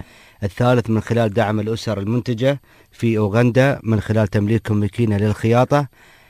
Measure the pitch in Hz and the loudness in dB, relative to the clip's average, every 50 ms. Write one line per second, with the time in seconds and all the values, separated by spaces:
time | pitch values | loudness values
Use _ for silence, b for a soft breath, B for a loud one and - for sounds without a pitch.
0 | B B B B B B B B 107 101 - - 123 123 127 120 107 - 113 107 | B B B B B B B B -8 -8 -4 0 2 2 4 2 2 0 -2 -2
1 | - - 117 117 117 107 95 117 110 101 107 107 104 110 117 110 - 117 107 98 | 0 0 0 0 0 0 0 0 0 0 0 -2 -2 -4 -6 -6 -4 -6 -4 -4
2 | 101 110 117 123 107 - 120 107 127 135 143 131 b b b b b b _ - | -4 -2 -2 -2 -2 -4 -4 0 0 0 -2 -2 b b b b b b _ -4
3 | 120 117 113 107 107 98 101 117 120 123 110 127 131 139 135 - - 110 110 104 | -2 0 0 0 0 0 2 2 2 4 4 4 2 2 0 -2 -2 -2 -2 -2
4 | - - 107 110 107 - - 107 104 104 113 110 - - 107 104 104 98 - - | 0 0 0 0 0 0 0 -2 0 0 0 -2 0 -2 -2 -2 -2 -2 -2 -2
5 | 120 110 104 101 104 107 101 - - 113 117 120 127 - 143 147 143 - b b | -2 0 0 0 0 0 -2 -2 0 2 2 2 2 2 0 0 -2 -4 b b
6 | b b b b b b | b b b b b b